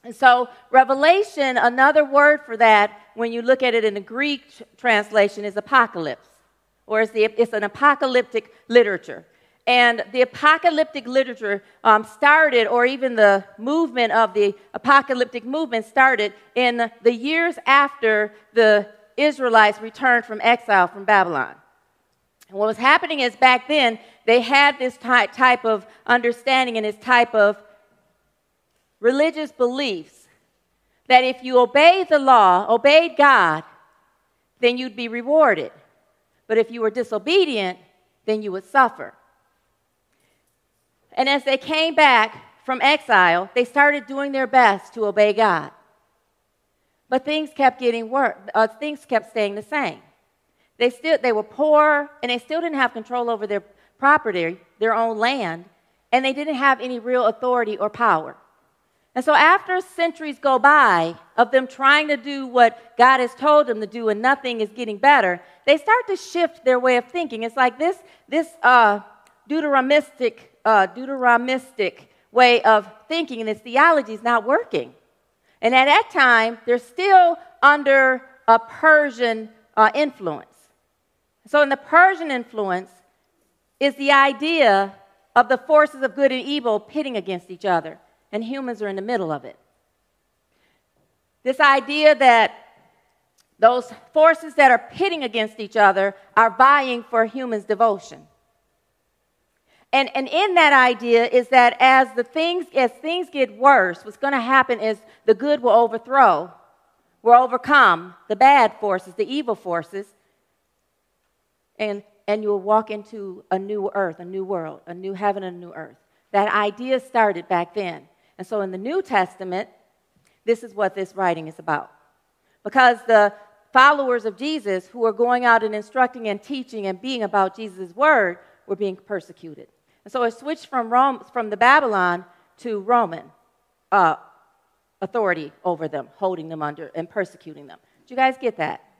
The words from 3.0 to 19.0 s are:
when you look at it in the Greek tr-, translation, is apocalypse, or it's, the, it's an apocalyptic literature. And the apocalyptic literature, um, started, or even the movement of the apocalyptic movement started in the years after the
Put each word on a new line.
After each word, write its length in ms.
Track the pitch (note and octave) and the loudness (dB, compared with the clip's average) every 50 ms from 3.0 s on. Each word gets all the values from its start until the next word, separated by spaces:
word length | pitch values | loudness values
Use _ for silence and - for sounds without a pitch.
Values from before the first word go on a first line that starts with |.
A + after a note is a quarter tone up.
| _ _ _ | _ _ _
when 180 | A3 A#3 A#3 | -8 -8 -6
you 100 | A#3 A#3 | -6 -6
look 200 | A#3 B3 C4 B3+ | 0 0 0 0
at 140 | B3+ B3 A3+ | 0 -2 -2
it 100 | A#3 G#3+ | 0 -2
in 80 | G#3+ G3+ | -2 -4
the 60 | G#3 | -6
Greek 420 | F#3+ - A3 B3+ C#4+ D4 C#4+ B3 _ _ _ | -14 -12 -8 -6 -6 -6 -6 -8 _ _ _
tr-, 60 | - A3+ _ _ | -20 -20 _ _
translation, 680 | _ - B3 A3+ G#3 G#3 G#3 G#3+ G#3+ G3+ G3+ G3+ G#3 G3+ | _ -2 0 0 0 -2 0 0 0 0 0 -2 -8 -12
is 120 | G#3 F#3+ | -8 -8
apocalypse, 680 | G#3 G3+ - C#4 B3+ A#3 A3 - F3 D#3+ C#3+ A2+ _ _ _ _ _ _ _ _ _ _ _ _ _ _ | -10 -6 0 0 0 0 0 -4 -10 -8 -8 -10 _ _ _ _ _ _ _ _ _ _ _ _ _ _
or 140 | - G#3+ A3 | -4 -2 -2
it's, 100 | A3 A3 | -2 -2
the, 120 | A3+ A3 G#3+ | 0 -2 -2
it's 300 | A3 G#3+ - A#3 A3+ A3+ | -2 0 -2 -2 -2 -2
an 100 | G#3+ G#3 | -6 -6
apocalyptic 880 | G3+ - - C4+ D4 C#4 C#4 C#4 C4 B3+ B3 A3+ - - A3 - _ _ _ _ | -6 -4 0 0 0 2 0 -4 -2 -2 -2 -4 -2 -8 -10 -10 _ _ _ _
literature. 580 | - A#3 A#3+ A3+ G3+ F#3+ E3+ - - B2+ D#3+ E3 _ _ _ _ _ _ _ _ | 2 2 2 2 2 -2 -8 -10 -14 -18 -18 -18 _ _ _ _ _ _ _ _
And 360 | A#3+ B3 B3 A#3+ A#3+ A#3 A3 - - | 0 0 2 2 2 0 -2 -10 -8
the 100 | - B3+ | -2 -2
apocalyptic 840 | B3+ B3 - - D4 D4+ D#4+ D#4+ F4 F4 D#4 D4 D#4 D#4 - C#4+ A3 | -2 -2 -2 0 2 2 2 2 0 -2 0 0 -4 -4 -6 -14 -12
literature, 560 | A#3+ B3+ C4+ C4+ B3 A#3 A3+ A3+ G3+ G3+ G3 _ _ _ _ - | -4 -4 -4 -4 -4 -8 -10 -6 -6 -6 -6 _ _ _ _ 2
um, 200 | A3+ G#3+ G#3+ A3 | 2 2 2 0
started, 640 | - - _ D4 C#4+ D4 D#4+ D#4+ D4 B3+ A#3+ A3 | -6 -8 _ 2 4 4 4 4 2 2 0 0
or 220 | - A#3+ A#3+ A#3+ | 2 0 0 0
even 280 | B3+ C#4 B3 C4+ B3+ A#3+ | 0 -2 -4 -6 -4 2
the 300 | A3 G#3 G3+ G3 G3 G3 - _ - | 4 4 4 4 2 -2 -10 _ -10
movement 520 | A3 B3+ D4+ E4 E4+ C4+ A#3 B3+ A#3 A3 | -6 -4 -2 -2 -2 -2 -2 -4 -2 0
of 220 | - A3+ A3+ G#3 F#3+ | 0 0 0 0 0
the 220 | G#3+ G#3 G3 G3+ _ _ _ - | -2 -2 -2 -2 _ _ _ -16
apocalyptic 720 | - - B3+ C#4 C#4 C#4 C#4 C4 B3 B3 B3 - A#3+ A3+ | -6 0 2 2 2 2 0 -4 -4 -4 -6 -6 -14 -10
movement 400 | B3 C4+ D#4 D#4+ B3 A#3 A3+ G#3+ | -8 -6 -6 -6 -6 -6 -8 -8
started 480 | A3 _ C#4 C4 C4+ C4 G#3 G#3 G3+ - _ _ _ _ | -4 _ 2 4 4 2 0 -4 -6 -8 _ _ _ _
in 340 | A#3+ B3+ B3 A#3+ A#3+ A#3 A3+ A#3 _ - | -2 -2 -2 -2 -2 -6 -6 _ _ -2
the 100 | A#3 A#3+ | -2 -2
years 420 | A3 A#3+ C#4+ D#4+ E4 E4+ F4 - - _ | 0 -6 -4 -2 -2 -2 -4 -6 -6 _
after 640 | C4+ C4+ C#4 C#4 C#4 - - A#3 A3 G#3+ G#3 G#3+ G#3 G#3 _ _ _ _ | 2 4 4 4 0 -4 -4 -2 -2 0 0 -2 -6 -8 _ _ _ _
the 360 | A#3 A3+ G#3+ G#3 G#3 G#3 G#3 - _ | 2 4 4 4 2 0 -6 -18 _